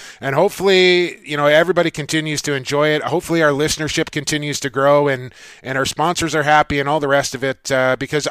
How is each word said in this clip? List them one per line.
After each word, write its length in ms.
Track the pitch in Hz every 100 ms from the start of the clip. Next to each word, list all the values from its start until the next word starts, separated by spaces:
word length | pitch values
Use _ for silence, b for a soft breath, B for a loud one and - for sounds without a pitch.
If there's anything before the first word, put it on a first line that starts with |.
| B B
and 140 | 131
hopefully, 920 | 135 196 - 190 185 180 180 175 - 139
you 100 | 147
know, 100 | 147
everybody 460 | 151 170 175 165
continues 500 | - 143 160 156 147
to 100 | -
enjoy 340 | 139 127 143 151
it. 140 | 151
Hopefully 420 | 117 156 - 165
our 80 | 151
listenership 580 | 139 151 - 156 - 156
continues 480 | 156 143 151 147 135
to 100 | 139
grow 360 | 139 139 143 147
and, 260 | 131 127 - B B
and 160 | 123 131
our 80 | 131
sponsors 480 | - 156 180 165
are 80 | 156
happy 380 | 143 151 151 143
and 80 | 139
all 100 | 156
the 100 | 143
rest 280 | 139 131 131
of 80 |
it, 260 | 135 127 -
uh, 240 | 135 131 127
because 300 | 135 151 143